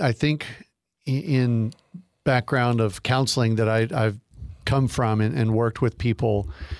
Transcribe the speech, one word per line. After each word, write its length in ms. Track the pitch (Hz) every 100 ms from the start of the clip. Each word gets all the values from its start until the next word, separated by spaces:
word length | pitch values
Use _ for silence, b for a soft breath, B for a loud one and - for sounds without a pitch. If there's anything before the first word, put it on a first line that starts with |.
I 120 | 147
think 340 | 113 151 151 - - - _ _ _ -
i-, 40 |
in 640 | 135 - 135 123 117 110 - _ - - _
background 560 | - 127 - 135 123 117
of 220 | 110 95
counseling 540 | - 127 135 - 113 110
that 120 | 110
I, 180 | 113 113
I've 240 | - 110 104 - - - -
come 240 | - 135 127
from 320 | - 117 110
and, 160 | 107 135
and 160 | 113
worked 260 | 110 117 -
with 180 | 123 -
people, 500 | 123 110 113 104 95 B B B